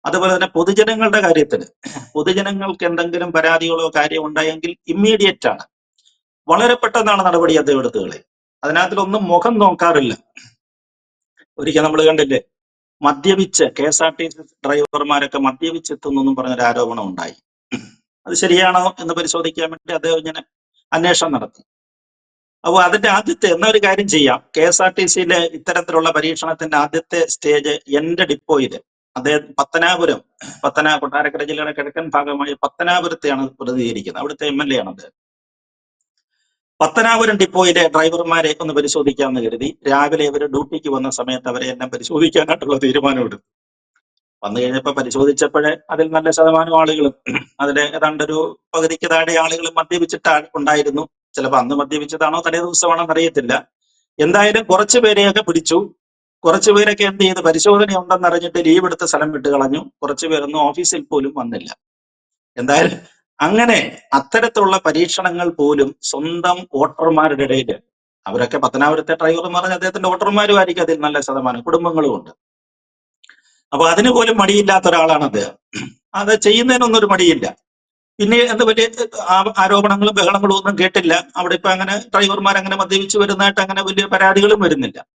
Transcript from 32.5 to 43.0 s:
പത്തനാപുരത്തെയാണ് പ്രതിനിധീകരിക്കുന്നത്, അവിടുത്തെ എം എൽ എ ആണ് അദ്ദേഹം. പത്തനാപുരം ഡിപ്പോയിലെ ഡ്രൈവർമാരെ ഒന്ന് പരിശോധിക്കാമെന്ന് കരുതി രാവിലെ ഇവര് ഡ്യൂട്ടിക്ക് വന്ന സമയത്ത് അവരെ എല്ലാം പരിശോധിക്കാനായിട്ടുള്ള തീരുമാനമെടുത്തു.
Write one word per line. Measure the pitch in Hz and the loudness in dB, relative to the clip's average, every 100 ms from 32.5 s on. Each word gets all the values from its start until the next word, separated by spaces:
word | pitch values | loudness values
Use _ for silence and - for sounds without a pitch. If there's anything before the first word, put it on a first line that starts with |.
| 143 | -6
പത്തനാപുരത്തെയാണ് | 139 - 170 180 175 165 147 135 135 | -6 -4 -2 0 -2 -6 -4 -4 -6
പ്രതിനിധീകരിക്കുന്നത്, | _ 127 127 117 113 98 110 | _ -6 -4 -4 -6 -10 -10
അവിടുത്തെ | 143 147 151 | -12 -6 -6
എം | 139 | -4
എൽ | 143 | -2
എ | 127 | -4
ആണ് | 95 | -4
അദ്ദേഹം. | 98 - _ _ _ _ _ _ _ _ _ _ _ _ _ _ _ _ _ | -16 -20 _ _ _ _ _ _ _ _ _ _ _ _ _ _ _ _ _
പത്തനാപുരം | 156 233 226 226 226 202 | 0 2 2 2 2 2
ഡിപ്പോയിലെ | 185 180 185 170 160 | 0 2 2 4 2
ഡ്രൈവർമാരെ | 156 160 170 170 165 156 151 | 4 2 0 -2 0 0 -4
ഒന്ന് | 160 | -2
പരിശോധിക്കാമെന്ന് | 147 143 156 143 139 135 127 | -2 -2 -2 -2 -2 -4 -2
കരുതി | 113 117 139 - 143 | -4 -6 -8 -6 -2
രാവിലെ | 139 143 160 | 0 2 0
ഇവര് | 147 143 147 | 0 -2 -4
ഡ്യൂട്ടിക്ക് | 135 143 160 147 135 | -4 -6 -8 -6 -4
വന്ന | 131 | -6
സമയത്ത് | 127 123 127 127 | -6 -6 -6 -6
അവരെ | 123 131 | -6 -8
എല്ലാം | 123 127 | -8 -10
പരിശോധിക്കാനായിട്ടുള്ള | 127 - 160 160 165 151 165 135 135 | -10 -6 0 2 2 2 -2 -2 0
തീരുമാനമെടുത്തു. | 135 139 | 2 2